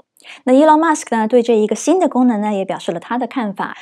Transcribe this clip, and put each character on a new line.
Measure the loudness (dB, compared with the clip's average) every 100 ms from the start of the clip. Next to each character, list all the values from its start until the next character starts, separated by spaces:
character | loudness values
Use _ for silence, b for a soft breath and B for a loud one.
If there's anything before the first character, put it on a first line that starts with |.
| _ _ B B
那 | 2
Elon | 4 6 4
Musk | 2 -2 -4 -4
呢， | 0
对 | 2
这 | 2 2
一 | 0
个 | -2
新 | 0 0
的 | 0
功 | 2 0
能 | 0
呢， | -2
也 | -4
表 | -4 -6
示 | -6
了 | -8
他 | -6 -6
的 | -6
看 | -6 -6
法。 | -6 -8 B